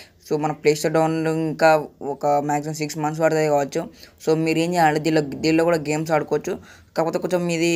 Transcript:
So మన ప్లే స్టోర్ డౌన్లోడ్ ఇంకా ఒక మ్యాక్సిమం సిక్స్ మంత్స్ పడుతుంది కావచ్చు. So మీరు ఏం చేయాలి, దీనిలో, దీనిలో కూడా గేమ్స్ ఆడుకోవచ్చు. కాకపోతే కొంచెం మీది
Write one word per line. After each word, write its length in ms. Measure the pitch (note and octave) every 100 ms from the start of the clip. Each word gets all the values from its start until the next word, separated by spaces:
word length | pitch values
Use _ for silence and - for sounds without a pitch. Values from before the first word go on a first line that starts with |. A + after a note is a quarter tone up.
| - _
So 160 | - D#3
మన 140 | D#3 D#3
ప్లే 160 | D3+
స్టోర్ 200 | D#3 E3
డౌన్లోడ్ 440 | D#3+ D#3+ D#3+ D#3+ D#3+
ఇంకా 300 | D#3+ D#3 D#3+ D#3 C#3+ - C3+
ఒక 180 | C#3 D3 C#3+
మ్యాక్సిమం 320 | D3 D3 D3 D#3
సిక్స్ 180 | D3+ D#3
మంత్స్ 220 | D3+ D#3
పడుతుంది 260 | D#3+ D#3 D#3
కావచ్చు. 320 | D3 C#3 D#3+ - - - -
So 100 | - D#3+
మీరు 240 | D#3+ D#3+
ఏం 100 | E3
చేయాలి, 280 | F3 D#3+ D#3
దీనిలో, 220 | D#3+ D#3 C#3+ -
దీనిలో 280 | D#3 D#3+
కూడా 140 | E3 E3+
గేమ్స్ 280 | D3 D3+ D#3+
ఆడుకోవచ్చు. 400 | D#3 C#3+ D3+ F3+ - - - -
కాకపోతే 260 | - E3 F3
కొంచెం 240 | E3 F3
మీది 280 | F3 E3 E3+